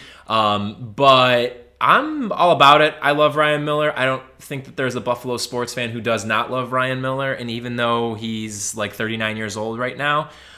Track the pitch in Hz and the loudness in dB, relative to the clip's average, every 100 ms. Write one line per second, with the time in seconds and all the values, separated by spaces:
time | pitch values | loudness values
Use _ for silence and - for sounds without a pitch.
0 | - - - 113 107 104 101 107 120 104 | -20 -20 -4 0 2 2 -2 -8 -12 2
1 | 139 131 127 123 123 - - _ 120 196 | 6 6 6 4 0 -6 -18 _ 4 4
2 | 302 302 226 - 175 156 139 151 156 - | 2 -6 -6 2 4 6 8 8 4 2
3 | 139 147 151 139 151 151 147 147 151 147 | 0 2 2 2 2 2 0 0 0 0
4 | 131 131 - _ - 139 131 - 131 120 | -2 -2 -8 _ -12 -12 -10 -6 -4 -4
5 | 110 120 127 120 - 123 120 - 120 117 | -4 -4 -4 -6 -6 -6 -6 -6 -6 -6
6 | 113 113 107 110 117 127 123 127 127 131 | -2 -2 0 -2 0 -4 -2 -2 -2 -2
7 | 131 135 135 127 120 117 123 120 120 117 | -4 -4 -4 -6 -6 -8 -6 -2 0 0
8 | 117 110 113 110 110 104 - 110 104 - | -2 -4 -6 -6 -8 -8 -10 -6 -6 -4
9 | 110 113 110 107 110 101 110 113 123 - | -6 -4 -4 -4 -6 -6 -6 -4 -6 -4
10 | 143 147 151 - - | -2 -2 -2 -12 -20